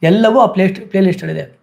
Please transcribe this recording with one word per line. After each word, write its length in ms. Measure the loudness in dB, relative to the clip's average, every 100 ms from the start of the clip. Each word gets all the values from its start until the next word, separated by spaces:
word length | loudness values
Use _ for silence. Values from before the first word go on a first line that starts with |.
ಎಲ್ಲವೂ 380 | 0 2 2 2
ಆ 60 | 2
ಪ್ಲೇ-, 400 | 2 -2 -2 -6
ಪ್ಲೇಲಿಸ್ಟಲ್ಲಿದೆ. 760 | 0 0 -2 -6 -10 -10 _